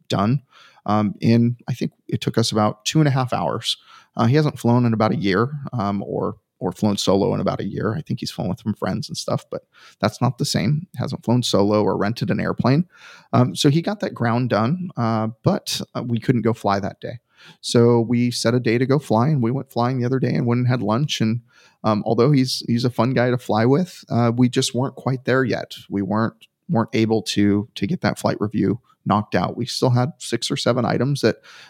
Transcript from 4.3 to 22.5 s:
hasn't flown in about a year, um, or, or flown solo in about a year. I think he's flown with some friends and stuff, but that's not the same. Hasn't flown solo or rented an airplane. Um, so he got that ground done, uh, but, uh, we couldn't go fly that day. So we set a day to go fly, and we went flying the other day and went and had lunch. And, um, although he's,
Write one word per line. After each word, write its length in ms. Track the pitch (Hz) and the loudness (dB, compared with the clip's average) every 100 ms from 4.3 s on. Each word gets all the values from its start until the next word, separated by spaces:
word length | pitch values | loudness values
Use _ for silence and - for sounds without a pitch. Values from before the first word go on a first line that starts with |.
hasn't 240 | 147 151 - | 4 2 0
flown 260 | 120 120 | 2 4
in 80 | 120 | 4
about 200 | 110 110 | 2 2
a 40 | 127 | 0
year, 360 | 98 92 127 147 135 | 2 2 0 -4 -8
um, 300 | 120 101 101 | -6 -4 -4
or, 340 | - 95 95 104 _ - | -4 -4 -4 -8 _ -8
or 140 | 90 | -8
flown 240 | - 107 101 | -2 0 0
solo 380 | - 98 98 | 2 2 2
in 60 | 101 | 0
about 200 | 98 - | -2 -4
a 40 | |
year. 300 | 98 - - | -6 -4 -4
I 80 | 156 | -4
think 180 | - 127 | -6 -8
he's 120 | - | -8
flown 160 | - 113 | -6 -6
with 120 | 117 | -4
some 140 | 110 | -6
friends 340 | 101 - 95 - | -4 -4 -4 -6
and 80 | - | -10
stuff, 300 | - 113 - | -6 -6 -6
but 140 | - - _ - _ | -12 -12 _ -20 _
that's 200 | 107 - | -2 0
not 180 | 123 - | -2 -2
the 60 | |
same. 420 | 143 - 92 151 180 - | -4 -2 0 -2 -4 -8
Hasn't 280 | - - | -6 -6
flown 180 | - 120 | 0 0
solo 400 | 120 95 101 107 | 2 2 2 2
or 140 | 101 90 | 0 0
rented 340 | 98 113 110 | -2 -2 -2
an 100 | 101 | -2
airplane. 460 | 90 90 120 143 180 - - - _ | -2 -2 2 2 0 -8 -20 -20 _
Um, 220 | 117 127 | 2 2
so 160 | - 147 | 2 2
he 100 | 151 | 2
got 200 | 165 208 | 0 -4
that 140 | - | -6
ground 360 | - 117 117 127 | -4 -2 0 0
done, 400 | 107 113 180 180 - | 0 0 -2 -6 -4
uh, 320 | 113 113 110 117 | -2 -2 -4 -2
but, 360 | - 196 - - - | 0 0 -2 -8 -8
uh, 80 | 123 | -8
we 160 | 123 117 | -4 -2
couldn't 240 | - 123 | 0 0
go 100 | 107 | 0
fly 280 | 110 104 101 | 0 0 -2
that 200 | 98 - | -2 -8
day. 200 | - 120 _ _ - - | -12 -12 _ _ -20 -16
So 400 | - 120 117 120 | 0 4 6 4
we 320 | 113 120 123 | 2 0 0
set 220 | 120 113 | 0 0
a 60 | 123 | 0
day 180 | 117 120 | 2 0
to 80 | 127 | 2
go 120 | 143 | 0
fly, 300 | - 110 131 | 2 2 2
and 120 | 147 | 2
we 120 | 113 | 0
went 180 | 135 - | -2 -4
flying 300 | 117 120 131 | -2 0 0
the 60 | 120 | 0
other 120 | 131 | 0
day 160 | 123 | 0
and 120 | - 117 | 0 0
went 120 | 120 | 0
and 80 | 123 | 2
had 160 | 127 | 0
lunch. 380 | 104 113 151 - | 0 0 -2 0
And, 220 | 113 117 - _ _ _ | 0 0 -6 _ _ _
um, 180 | 110 107 | -2 0
although 280 | - 117 123 | 0 2 4
he's, 320 | 143 127 | 4 2